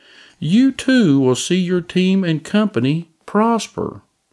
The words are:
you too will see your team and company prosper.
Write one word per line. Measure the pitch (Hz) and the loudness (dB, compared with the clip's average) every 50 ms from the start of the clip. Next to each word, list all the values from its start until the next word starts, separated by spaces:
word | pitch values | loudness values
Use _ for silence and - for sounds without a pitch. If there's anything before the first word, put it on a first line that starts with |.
| _ _ - - - - _ - | _ _ -20 -20 -20 -20 _ -8
you | 165 151 185 233 262 269 | -4 0 2 2 2 2
too | 262 - - 262 262 254 214 156 139 139 | 0 -2 -2 0 2 4 4 4 4 4
will | 135 127 127 | 2 2 0
see | - - - 180 185 | 0 -2 -2 -2 -2
your | 180 170 185 175 | -2 -2 -2 -4
team | 170 - - 185 185 185 190 196 185 | -4 -2 -2 0 0 2 2 0 0
and | 165 160 147 - | -2 -2 -4 -4
company | - - 208 220 208 - 117 120 135 151 165 170 _ _ _ - | -2 -2 0 0 0 -2 -2 -2 0 -2 -2 -6 _ _ _ -10
prosper. | - - 202 220 233 233 214 - - - - 85 - - 104 - _ _ _ _ _ | -4 -2 0 0 2 0 -2 -4 -8 -8 -8 -8 -8 -10 -12 -20 _ _ _ _ _